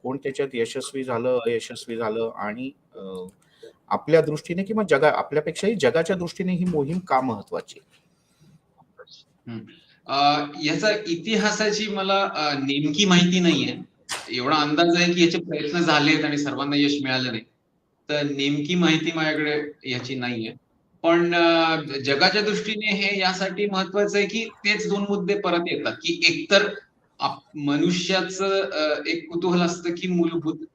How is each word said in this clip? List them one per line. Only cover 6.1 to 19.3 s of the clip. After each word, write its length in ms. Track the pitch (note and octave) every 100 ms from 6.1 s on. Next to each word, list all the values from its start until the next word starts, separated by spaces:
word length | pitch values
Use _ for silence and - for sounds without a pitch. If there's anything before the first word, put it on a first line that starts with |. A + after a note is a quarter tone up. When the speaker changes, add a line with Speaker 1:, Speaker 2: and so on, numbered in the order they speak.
| F#3
Speaker 1:
दृष्टीने 380 | F3 - F#3
ही 120 | F3+ F3+
मोहीम 340 | D#3+ C#3 F3+
का 220 | - C3+
महत्वाची 580 | - G#2 - - - -
आहे? 160 | _ _ _ _ _ _ - _ _ _ _ _ - - _ _ -
Speaker 2:
हम्म. 140 | A2+ - - _ _ -
अ, 380 | C#3 C#3+ D3 D3 -
याचा 260 | D3 E3 G#3+ G#3 E3+
इतिहासाची 800 | E3 A3 G#3+ G#3 G3+ G#3+ G#3 G#3+
मला, 360 | G3 F#3+ G3 G3 -
अ, 180 | D3+
नेमकी 520 | C#3 C3+ C#3 D3 D3 G3+
माहिती 340 | F3 F3+ F3+
नाहीये. 380 | F3 C#3+ A#2+ - - _ _ - -
एवढा 260 | B2 B2+ D#3
अंदाज 420 | D3 D3+ E3+ F3
आहे 160 | F3
की 120 | F3 E3
याचे 120 | F3+
प्रयत्न 420 | - D3+ D3 F3
झालेत 460 | D#3+ D3+ D3 D#3 D3
आणि 120 | C#3+
सर्वांना 380 | C#3+ B2+ C#3+ C#3+
यश 180 | C#3+ C#3+
मिळालं 280 | C3+ C3 B2+
नाही. 120 | A2+ - _ _ _ _ _ _
तर 140 | D3
नेमकी 520 | C#3+ C#3 C#3 D3 D3 F3+
माहिती 360 | E3 D#3 D#3+ D#3+
माझ्याकडे 560 | D#3